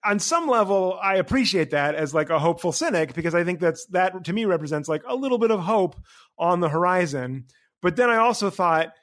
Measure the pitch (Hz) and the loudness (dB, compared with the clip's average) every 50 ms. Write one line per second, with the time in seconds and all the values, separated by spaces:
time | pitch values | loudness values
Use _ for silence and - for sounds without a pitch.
0 | - 214 208 208 - - 330 339 339 302 254 233 208 190 202 196 185 185 185 180 | 0 0 0 0 0 0 -2 0 0 2 2 2 2 2 2 2 2 0 -2 -2
1 | 196 196 190 190 180 - - 269 254 - - 190 160 - - 147 143 147 151 - | -2 0 0 0 0 0 0 0 0 2 2 0 0 0 0 0 0 0 0 -2
2 | 156 143 139 160 151 151 165 156 147 170 170 165 - 180 151 - 311 339 247 170 | -4 -2 0 -2 0 2 0 2 2 2 0 0 -2 -4 -2 -2 -2 0 0 0
3 | 160 147 - 170 160 170 160 175 175 175 180 165 175 170 160 - - _ 180 180 | -2 -2 -4 -4 -4 0 0 0 0 0 -2 0 0 -2 -2 -2 -8 _ 0 0
4 | 185 185 185 185 175 165 175 214 226 208 180 160 151 147 151 151 143 156 156 156 | 0 0 0 -4 -8 -4 -4 -2 0 0 0 -2 -2 -4 -4 -4 -2 -4 -4 -4
5 | - 240 254 262 269 269 247 240 226 220 226 202 170 175 226 214 185 170 - - | -4 -6 -6 -4 -2 -2 0 0 2 2 0 0 0 0 0 0 0 0 -2 -8
6 | - _ - - - _ _ - 165 170 180 175 175 156 147 160 175 180 185 185 | -20 _ -20 -20 -20 _ _ -2 0 0 2 2 0 0 0 2 2 2 2 2
7 | 180 160 139 139 127 127 131 135 127 _ _ _ _ _ _ _ - 180 175 - | 0 0 -2 -6 -6 -6 -8 -10 -12 _ _ _ _ _ _ _ -2 -2 2 2
8 | 247 240 233 226 226 240 240 - 208 196 - - 185 175 165 160 165 160 - _ | 2 2 4 4 4 2 2 0 -2 -4 -2 0 2 2 4 2 2 -2 -6 _